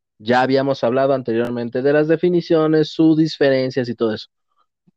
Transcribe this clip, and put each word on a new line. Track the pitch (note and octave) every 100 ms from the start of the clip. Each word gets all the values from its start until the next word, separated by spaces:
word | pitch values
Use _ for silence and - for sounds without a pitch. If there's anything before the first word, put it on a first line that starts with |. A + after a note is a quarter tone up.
| _ _
Ya | G#2+ B2
habíamos | C3 C3+ C#3 C3+
hablado | A#2 B2+ C#3
anteriormente | C3+ A#2+ A2+ A#2+ A#2+ A#2+ B2+
de | C#3
las | D3+ D3+
definiciones, | D#3+ F3+ F3 - E3 D#3 D#3 D3+
sus | - D#3+ D#3
diferencias | D#3+ - C#3 C3 C3 C3 A#2+
y | A2+
todo | A2+
eso. | G#2+ - _ _ _ _ _ _